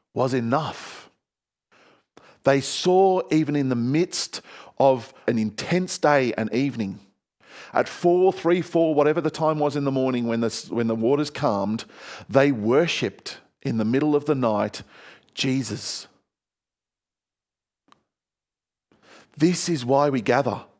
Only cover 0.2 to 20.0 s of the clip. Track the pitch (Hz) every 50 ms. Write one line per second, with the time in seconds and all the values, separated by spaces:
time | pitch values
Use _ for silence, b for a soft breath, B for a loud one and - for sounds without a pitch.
0.2 | 127 127 127 123 117 117 131 156 151 117 - - - - - - - - _ _
1.2 | _ _ _ _ _ _ _ _ _ b b b b b b b b b b b
2.2 | b b b b - 139 135 139 135 - - - - 180 180 185 196 190 185 185
3.2 | - - 151 156 156 143 147 147 135 131 127 120 117 127 143 160 185 - - -
4.2 | - - - - B B B B B B B - 135 139 131 120 107 - B B
5.2 | B - 120 113 110 107 104 - - - 170 185 185 175 - - - 147 147 139
6.2 | 127 117 - - 110 104 - 120 139 143 120 117 104 98 104 101 - _ _ _
7.2 | _ _ _ B B B B B B B - 123 123 - - - 175 175 175 180
8.2 | 185 190 185 - - 165 180 185 160 - - 165 165 160 151 147 143 151 156 170
9.2 | 143 156 - - 160 156 156 151 147 147 135 147 139 139 135 135 131 131 127 120
10.2 | 117 117 117 117 117 110 - - - - 87 120 117 113 113 113 110 120 143 143
11.2 | 151 147 - - 151 127 104 98 98 104 110 113 - B B B B B B B
12.2 | B - 104 135 139 143 135 110 104 110 123 147 170 165 - - 123 98 - -
13.2 | - - - - - _ _ _ - - 117 110 107 110 123 139 151 151 147 143
14.2 | 143 151 147 131 127 113 107 104 107 104 - - B B B B B B B B
15.2 | B B _ - - 135 131 135 120 107 107 - - - - - - - _ _
16.2 | _ _ _ _ _ _ _ _ _ _ _ _ _ _ _ _ _ _ _ _
17.2 | _ _ _ _ _ _ _ _ _ _ _ _ _ _ - _ _ _ _ _
18.2 | _ _ _ _ _ _ _ _ _ _ _ _ _ _ b b b b b b
19.2 | b b _ 143 156 180 175 - - 175 170 135 123 120 135 139